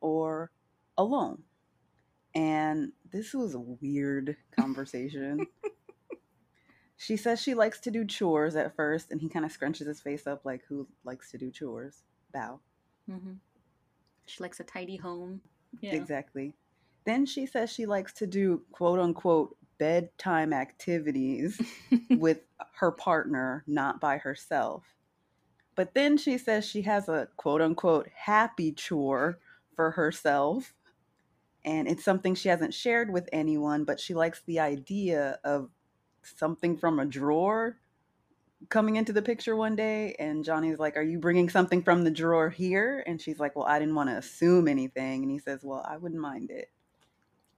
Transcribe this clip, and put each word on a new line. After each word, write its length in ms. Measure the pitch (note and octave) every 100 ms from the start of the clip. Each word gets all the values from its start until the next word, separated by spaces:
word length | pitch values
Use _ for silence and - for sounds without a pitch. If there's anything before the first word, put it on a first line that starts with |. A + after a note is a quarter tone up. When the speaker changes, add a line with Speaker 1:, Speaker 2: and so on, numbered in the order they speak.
Speaker 1:
or 500 | D#3+ D#3+ D#3+ D#3 E3 _ _ _ _ -
alone. 460 | G#3 C#4 D#3 - - _ _ _ _ _ _ _ _
And 600 | D#3+ D#3 D#3 D#3 D#3 C#3 - -
this 220 | F#3+ A3
was 200 | C4+ A3+ B2+
a 40 |
weird 760 | A#2+ A#2+ C#3+ C#3+ C#3 C#3 C3+ D3 _ -
conversation. 920 | F3 C3 C4+ B3 C4+ - C#4 D4 F#4 _
Speaker 2:
<laughs> 140 | G#4 - - - - - _ _ _ _ _ _ _ -
Speaker 1:
She 140 | - A3
says 260 | A#3 A#3
she 120 | -
likes 260 | A#3 A3 -
to 100 | A#3+
do 120 | A3
chores 540 | G#3 - F3+ D#3 D#3 D#3
at 180 | - -
first, 340 | D3+ D#3+ -
and 120 | D#3
he 80 | D#3
kinda 180 | E3 D#3
scrunches 400 | - C#3 D#3+ D3
his 140 | D3
face 260 | C#3+ D3 C#3+
up 160 | C#3+
like, 220 | C#3 B2+ -
"Who 180 | C#3+ C3+ _ B2
likes 260 | B2+ -
to 60 | B2+
do 120 | B2+
chores?" 540 | - C#3 A2+ C3+ - _ _ _
Bow. 260 | C3+ A2+ C3+ _ _ _ _ -
Speaker 2:
Mm-hmm. 260 | F#3 F#3 F#3+ _ _ _ _ _ _ _ _ -
She 180 | -
likes 160 | F3+ -
a 60 | E3+
tidy 320 | F#3 F3+ F#3+
home. 420 | F3+ F3 F3+ F#3+ - _ _ A#3+
Yeah. 140 | G3+
Speaker 1:
Exactly. 600 | D#3+ - C#3+ C3+ C#3 C#3 - _ _ _ _ -
Then 200 | A#3+ C4+
she 200 | C#4+ C4+
says 260 | B3 A3+
she 140 | - A3
likes 260 | G3 F#3+ -
to 120 | G3+
do, 360 | G3 F#3+ E3+ -
quote 260 | - F3 F3+
unquote, 560 | F3 E3 F3+ D#3+ - - _ -
bedtime 760 | D#3 E3+ E3+ - F#3 E3 D#3
activities 1120 | C#3 C#3 - - E3+ D3+ C3+ C3 B2 E3 G#3+ A#3 - -
Speaker 2:
<laughs> 200 | A#3+ -
Speaker 1:
with 300 | A#3+ D#3+ D#3+ - - -
her 180 | - F3+
partner, 720 | E3+ - D#3+ - C3+ C3 C#3 D3+
not 360 | D3 C#3 -
by 160 | D3+ C#3
herself. 640 | C3+ C#3+ - D3 A2 - - _ _ _ _ _ _ _ _ -
But 180 | F#3
then 240 | C4 D4 D4
she 200 | D4 B3+
says 280 | A#3 G#3+ G#3+
she 140 | G#3+
has 260 | G3+ G3+ G3+
a, 220 | D#3+ A#2 -
quote 240 | D3 D3
unquote, 480 | D#3+ E3 F#3 D#3+ -
happy 600 | - - G#3+ A3+ - D#3+
chore 680 | D3 - D#3+ C3+ C3 D3+ F3 - - _
for 180 | - D#3+
herself. 840 | D#3+ D#3 D3+ D3+ C#3+ C#3+ A#3+ C4 _ _ _ _ _ _ _ _ _
And 240 | - D#3+ D#3
it's 160 | D#3+
something 320 | - F#3+ F#3 F3+
she 140 | G3
hasn't 240 | E3+ D#3
shared 360 | - B3 A#3 A3+
with 200 | F3+ F3
anyone, 540 | D#3 D#3 D3+ D3 D3 D3
but 160 | -
she 120 | -
likes 280 | E3 E3 -
the 180 | - D#3+
idea 800 | D3+ C#3+ C#3 G3+ F#3+ D3+ C#3 - C#3+
of 240 | C#3+ C3 _ _ _ _ _
something 540 | - - D#3+ D#3+ E3+ E3
from 220 | E3+ D#3
a 60 | C#3+
drawer. 720 | C3+ C#3+ D#3 F#3+ A3 A3+ A3+ _ _ _ _ _ _ _ _ -
Coming 300 | A3 G#3+ A3
into 160 | A3+
the 80 | G#3
picture 340 | G#3 A#3 - A3
one 200 | A3 G#3+
day, 400 | A3 G#3+ G#3+ -
and 240 | D3+ D#3
Johnny's 360 | D#3 D#3+ D#3+ D3+
like, 180 | D3+ D#3
"Are 40 |
you 160 | D#3 E3
bringing 300 | E3+ F3+ F3
something 320 | F#3+ F3+ F3+
from 200 | F3 F3+
the 80 | E3
drawer 380 | D#3 E3 E3 D#3+
here?" 540 | E3 F#3 G3 A#3 C#4 -
And 140 | E3+
she's 180 | - D#3
like, 160 | C#3+ D3
"Well, 100 | -
I 140 | D3
didn't 160 | D#3 D#3
wanna 220 | C#3 A2
assume 500 | - - E3+ F3+ D#3
anything." 560 | C#3 C3 C3 C3 C3
And 80 | C3+
he 80 | C#3
says, 240 | C#3+ C3+
"Well, 200 | C#3 C3+ -
I 100 | D#3
wouldn't 220 | F3 D#3+
mind 300 | D3 C3+ -
it." 180 | - - _ _ _ _ _ _ _ _